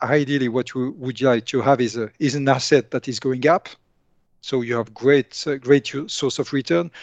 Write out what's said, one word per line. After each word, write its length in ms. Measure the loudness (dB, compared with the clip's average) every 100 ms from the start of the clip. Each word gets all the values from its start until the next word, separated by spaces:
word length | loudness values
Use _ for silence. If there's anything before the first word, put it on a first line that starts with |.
ideally 480 | 0 0 0 0 0
what 240 | -2 -4
you 200 | -4 -6 -6
would 240 | -10 0
like 240 | 2 2 0
to 160 | 0
have 180 | 2 2
is 160 | 0 -4
a, 140 | -8 -4
is 160 | -4
an 120 | 0 0
asset 440 | 0 2 2 2
that 180 | -6 -6
is 100 | -6
going 300 | -4 0 2
up. 220 | 2 -2 -18 _ _ _ _ _ _
So 180 | -4 -4
you 160 | 0 -2
have 160 | -4
great, 500 | -2 4 4 2 -6 -6
uh, 100 | -4
great 380 | 4 4 4
u-, 120 | -8 -8
source 320 | -6 -4 -4
of 140 | -4
return. 380 | -4 -2 -2 -2 -10